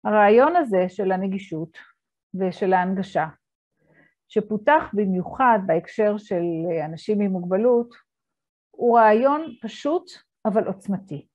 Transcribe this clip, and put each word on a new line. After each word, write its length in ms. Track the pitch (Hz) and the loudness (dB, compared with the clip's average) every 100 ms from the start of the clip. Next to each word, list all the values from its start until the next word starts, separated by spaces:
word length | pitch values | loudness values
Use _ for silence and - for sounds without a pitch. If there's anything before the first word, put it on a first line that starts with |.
הרעיון 520 | 214 214 208 226 285 349 | 0 4 6 6 4 2
הזה 320 | 269 190 185 | 0 0 0
של 240 | 185 185 | -2 -2
הנגישות 640 | 185 196 190 - 156 165 - - _ _ _ _ | -2 -4 -6 -8 -10 -10 -14 -20 _ _ _ _
ושל 380 | 185 185 175 196 | -6 -6 -2 0
ההנגשה, 540 | 185 185 196 190 165 160 - _ _ _ _ _ _ _ _ _ | 0 0 -4 -4 -4 -6 -10 _ _ _ _ _ _ _ _ _
שפותח 600 | 220 208 214 214 311 - | -4 -4 -4 2 2 0
במיוחד 640 | 202 202 180 170 - 262 220 190 | -4 -2 -2 -6 0 2 2 2
בהקשר 520 | 165 165 - 208 208 | -2 -2 -2 -2 -2
של 240 | 208 180 170 165 170 165 | -6 -4 -4 -4 -4 -4
אנשים 360 | 156 160 - 208 | -6 -10 -4 -2
עם 100 | 202 | -2
מוגבלות, 640 | 185 175 190 240 240 240 - _ _ _ _ _ _ _ | -4 -2 0 2 2 -2 -14 _ _ _ _ _ _ _
הוא 280 | - 240 233 | -2 2 6
רעיון 560 | 220 214 269 294 320 233 | 6 4 2 -2 -6 -12
פשוט 480 | 220 - 285 349 - - _ _ | -16 -8 -4 -4 -6 -20 _ _
אבל 220 | 220 208 - | -4 -2 -4
עוצמתי. 600 | 190 - 190 - 143 _ | -10 -8 -8 -8 -16 _